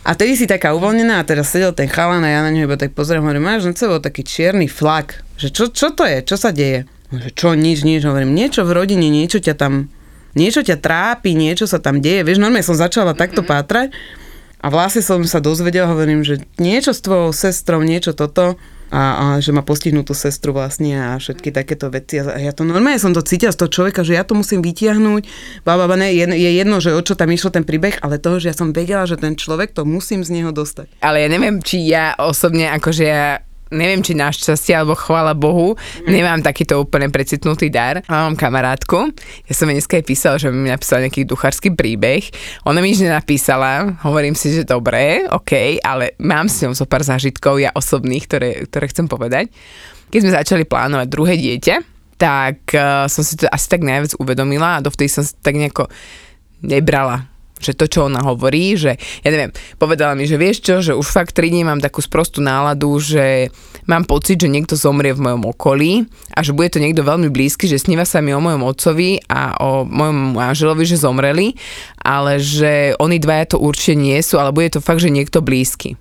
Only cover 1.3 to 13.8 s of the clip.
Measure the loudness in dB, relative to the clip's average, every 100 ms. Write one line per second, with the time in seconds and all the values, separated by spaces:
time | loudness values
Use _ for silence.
1.3 | 0 0 0 0 0 -2 0 0 2 2
2.3 | 2 2 0 0 -2 -4 -4 -2 0 0
3.3 | 0 0 0 -2 -2 0 0 -4 -8 -8
4.3 | -2 0 2 -2 0 0 0 -4 -14 -16
5.3 | -8 -6 -2 -2 0 0 2 0 0 -2
6.3 | 0 0 2 0 0 -6 -18 -12 -10 -10
7.3 | 0 2 4 2 2 2 2 2 0 2
8.3 | 2 2 0 2 2 2 2 2 2 2
9.3 | 0 0 0 0 0 -4 -12 -20 -20 -6
10.3 | 0 2 2 0 0 0 0 -2 -2 0
11.3 | 2 0 0 0 0 0 0 2 2 2
12.3 | 2 4 2 2 2 2 2 0 0 -2
13.3 | -2 0 -2 0 -2